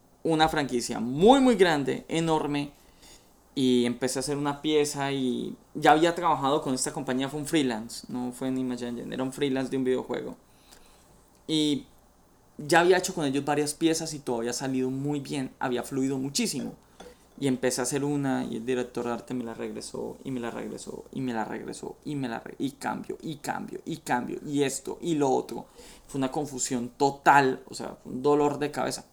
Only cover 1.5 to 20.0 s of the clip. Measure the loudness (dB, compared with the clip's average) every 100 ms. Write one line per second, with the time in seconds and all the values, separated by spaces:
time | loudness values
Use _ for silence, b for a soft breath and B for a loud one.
1.5 | 6 4 4 0 -4 -2 -2 2 2 0
2.5 | -2 -4 -10 b b b b b _ _
3.5 | 0 4 4 2 0 -2 -2 -4 -2 -2
4.5 | -4 0 2 2 0 -2 0 0 -2 -4
5.5 | -10 _ 2 6 6 6 2 2 2 2
6.5 | 0 0 -2 -4 -6 -4 -2 -2 -4 0
7.5 | 2 2 -2 -8 -12 -10 -8 -8 -4 -4
8.5 | -2 -2 -4 -6 -8 -6 -4 -4 -2 0
9.5 | 0 -2 -2 0 0 -2 -6 -8 -12 _
10.5 | b b b b b b -20 _ _ -2
11.5 | 2 2 0 -4 _ _ _ _ _ _
12.5 | -10 4 6 6 4 2 -2 -2 -2 0
13.5 | 0 0 2 2 2 -4 -8 -4 -2 -2
14.5 | -4 -2 -2 -2 -2 -2 -4 -4 -6 -6
15.5 | -4 -2 -2 -2 -2 0 0 -2 -2 -2
16.5 | -2 -6 -10 B B B B B -2 0
17.5 | 2 0 0 -2 0 0 0 0 -2 -2
18.5 | -6 -2 -2 -2 -4 -4 -4 -6 -6 -6
19.5 | -8 -8 -8 -10 -8